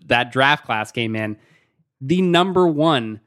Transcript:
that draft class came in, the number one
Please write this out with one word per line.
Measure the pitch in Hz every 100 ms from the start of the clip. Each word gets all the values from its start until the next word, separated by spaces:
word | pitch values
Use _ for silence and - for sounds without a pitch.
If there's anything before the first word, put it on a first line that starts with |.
| -
that | 120 123
draft | 131 135 147 -
class | 110 110
came | - 113 110
in, | 107 104 _ _ _ _ _ -
the | 135 180
number | 185 170 185 185 180
one | 147 160 143 113 110